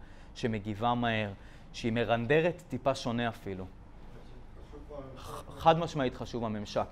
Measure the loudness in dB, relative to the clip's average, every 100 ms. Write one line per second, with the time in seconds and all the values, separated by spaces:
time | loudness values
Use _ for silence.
0 | -14 -16 -14 -2 0 0 -2 0 2 4
1 | 4 2 0 -4 -12 -16 -14 -2 0 2
2 | 4 4 6 6 6 0 -4 0 2 2
3 | 0 2 0 -2 -6 -6 -8 -12 -18 -16
4 | -14 -14 -14 -14 -14 -14 -14 -14 -12 -12
5 | -12 -12 -10 -10 -10 4 6 6 4 2
6 | 0 0 -6 -2 -2 -2 0 0 0